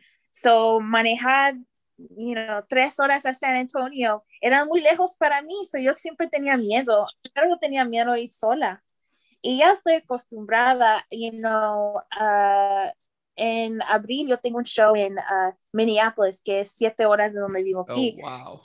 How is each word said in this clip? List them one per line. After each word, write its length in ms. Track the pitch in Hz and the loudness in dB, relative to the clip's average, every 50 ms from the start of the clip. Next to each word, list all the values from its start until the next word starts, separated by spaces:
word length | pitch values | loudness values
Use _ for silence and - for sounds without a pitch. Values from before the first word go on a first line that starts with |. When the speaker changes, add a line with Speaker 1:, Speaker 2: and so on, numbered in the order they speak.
| _ _ _ _ _ _ | _ _ _ _ _ _
Speaker 1:
So, 500 | - - - 247 233 226 226 226 226 226 | -18 0 4 4 6 6 6 4 2 2
manejar, 760 | 220 220 226 226 226 226 226 247 247 254 262 269 277 277 269 254 247 _ _ _ _ _ _ | 0 0 0 2 2 2 0 0 0 2 2 4 2 2 0 -4 -14 _ _ _ _ _ _
you 380 | _ 262 226 180 202 226 240 240 | _ -20 -20 -14 -10 -8 -6 -6
know, 280 | 226 220 220 214 208 208 _ | -6 -6 -6 -6 -8 -6 _
tres 320 | 262 254 254 294 - - | 0 0 0 0 0 0
horas 240 | 277 277 277 285 - | 2 2 2 0 0
a 80 | 269 | -4
San 220 | 262 - 285 269 254 | -6 -2 -2 -2 -2
Antonio 720 | 254 254 254 - 269 254 262 285 269 240 226 214 214 - _ _ - | -2 -4 -4 -4 -6 -6 -6 -4 -2 -2 -2 -2 -2 -6 _ _ -4
era 240 | - 240 262 277 294 | 0 2 2 2 2
muy 160 | 302 330 349 | 2 0 2
lejos 340 | 302 294 339 330 359 359 - | 4 4 4 4 0 -2 0
para 240 | _ 330 294 294 277 | _ 0 0 0 0
mí. 140 | 294 311 370 415 381 - | -4 -6 -10 -10 -10 -8
So, 80 | - 277 | -8 -2
yo 160 | 254 262 294 | -2 -2 -2
siempre 340 | - - 330 320 - 339 - | -2 -6 -12 -6 -6 -6 -4
tenía 300 | - 285 277 277 269 247 | -4 -4 0 0 0 0
miedo. 480 | 226 202 208 240 269 240 220 208 202 139 - _ _ - | 0 0 0 0 2 2 2 2 2 0 -8 _ _ -10
Claro, 240 | - 277 311 359 349 349 | 0 0 2 2 2 0
tenía 280 | 320 294 269 269 254 | -2 -4 -2 -2 -2
miedo 260 | 240 233 233 233 240 | 0 0 -2 0 0
de 100 | 240 233 | 0 -2
ir 100 | 233 233 | -4 -8
sola. 520 | - - - 220 247 311 285 202 185 - _ _ _ _ _ _ _ _ _ _ _ _ | -10 -4 -2 -2 0 0 -2 -4 -4 -8 _ _ _ _ _ _ _ _ _ _ _ _
Y 180 | - 247 254 262 | -6 -4 2 4
ya 120 | 302 359 | 6 4
estoy 220 | 403 381 - 339 320 | 4 4 2 2 2
acostumbrada, 1120 | 320 - _ 254 240 - _ 233 214 214 202 226 226 240 254 262 247 240 220 220 202 - _ | 2 0 _ -8 -8 -8 _ -16 -14 -6 0 2 2 4 4 4 4 4 4 2 2 -2 _
you 200 | - 226 226 226 | -10 -8 -8 -8
know, 720 | 226 220 220 226 220 220 214 214 208 208 208 208 208 202 - _ | -8 -6 -4 -2 0 0 0 0 -2 -2 -2 -2 -4 -6 -8 _
ah, 840 | - 208 214 214 208 202 202 202 196 196 196 196 196 196 196 - - - _ _ _ _ _ _ _ | -6 -2 0 2 2 4 4 4 4 4 2 2 0 -2 -2 -4 -8 -14 _ _ _ _ _ _ _
en 440 | - 220 226 226 226 226 220 226 220 | -4 -4 -2 -2 -2 -4 -4 -4 -6
abril 460 | - - 208 214 208 214 247 277 302 277 | -2 0 0 0 0 -2 -6 -4 -2 -2
yo 100 | 247 247 | -2 -2
tengo 200 | - 247 233 240 | -2 -6 -4 -4
un 60 | 240 | -6
show 300 | - - - 214 214 220 | -4 2 4 4 4 4
en, 240 | 214 202 196 196 190 | 4 2 -2 -4 -6
ah, 380 | - - 196 190 185 185 190 _ _ _ | -6 -4 -2 0 0 -2 -4 _ _ _
Minneapolis, 720 | - 214 220 226 214 208 220 226 220 - 202 190 196 - | -2 0 0 2 2 2 2 2 2 0 0 0 0 -4
que 180 | _ - 196 196 | _ -4 -4 -2
es 120 | 202 202 | -4 -6
siete 340 | - - 233 220 220 - 226 | -4 -2 -2 -2 0 2 2
horas 260 | 214 208 208 208 214 | 4 4 4 2 0
de 80 | 208 208 | -2 -4
donde 220 | 202 196 190 190 | -6 -4 -4 -4
vivo 240 | 190 190 185 185 180 - | -2 -2 -4 -4 -6 -6
Speaker 2:
Oh, 40 | |
Speaker 1:
aquí. 260 | - 247 262 233 220 - | -4 -2 -2 -2 -4 -6
Speaker 2:
wow. 400 | - - 127 123 127 - - - _ | -12 -14 -14 -14 -14 -18 -18 -20 _